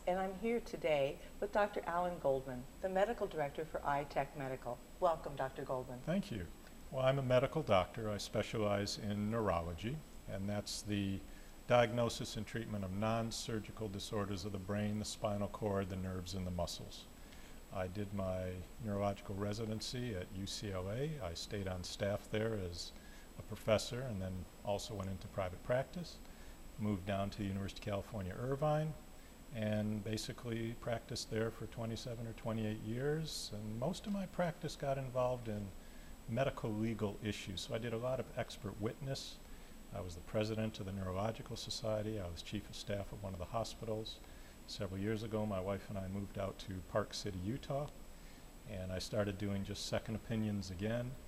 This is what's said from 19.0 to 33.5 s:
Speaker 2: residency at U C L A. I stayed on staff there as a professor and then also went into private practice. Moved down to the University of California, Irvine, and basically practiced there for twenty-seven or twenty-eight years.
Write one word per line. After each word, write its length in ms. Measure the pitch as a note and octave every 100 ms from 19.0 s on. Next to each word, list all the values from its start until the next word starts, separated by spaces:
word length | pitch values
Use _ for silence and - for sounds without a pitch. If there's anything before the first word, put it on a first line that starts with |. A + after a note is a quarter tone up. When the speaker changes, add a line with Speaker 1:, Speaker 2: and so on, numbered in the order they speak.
| G2+ G2 - G2
Speaker 2:
residency 800 | G#2 G#2 A2 G#2+ - B2+ B2 F#2
at 120 | F#2
U 140 | F#2+ G2
C 240 | - G#2
L 140 | F#2 F#2+ A#2+
A. 140 | D3+ D3
I 120 | F2
stayed 340 | F2+ - G#2 F#2+
on 160 | F#2
staff 460 | F2 - G2+ G#2 -
there 260 | G#2+ A2+ G#2+ F2+
as 220 | F2 - - - - - -
a 40 |
professor 640 | - G#2 - G#2 - A#2+ C3
and 120 | G2
then 240 | F#2 F#2 F2 -
also 300 | G#2 G2+ -
went 160 | G2+ F#2+
into 180 | F#2 -
private 340 | - F#2 E2+
practice. 560 | - B2+ C3+ F3+ E3 - - - - - - -
Moved 260 | G#2 G2 F#2+
down 240 | G2 G2+
to 80 | -
the 60 |
University 380 | G2 G2 F#2+ -
of 40 | G#2+
California, 480 | G2+ - G#2+ F2+ -
Irvine, 500 | B2+ C#3 D3+ D3+ D#3 - - - - - - A2+
and 480 | G#2+ G#2+ G#2+ G#2+
basically 720 | G#2+ G#2+ - - A#2 A2+ A2+ A#2
practiced 480 | A#2+ A2+ - A#2 -
there 220 | A2 A2+
for 160 | - A2
twenty-seven 580 | - A2+ A2+ B2+ A#2 A2+
or 80 |
twenty-eight 480 | G#2+ A#2 A2 G#2+ G#2+
years. 680 | G#2+ A#2+ C#3+ D#3+ D3+ - -